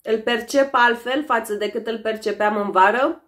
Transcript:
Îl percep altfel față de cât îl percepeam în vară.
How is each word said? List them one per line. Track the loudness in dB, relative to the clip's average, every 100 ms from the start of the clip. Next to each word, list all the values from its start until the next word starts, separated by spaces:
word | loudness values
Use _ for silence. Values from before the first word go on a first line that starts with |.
Îl | -4 -2
percep | -2 -4 0 0 2
altfel | 4 4 2 -2 -4
față | 0 -2 -2
de | -4 -4
cât | -4 -6
îl | -4
percepeam | -4 -4 -4 -2 0 0
în | 0
vară. | 4 4 4 0 -2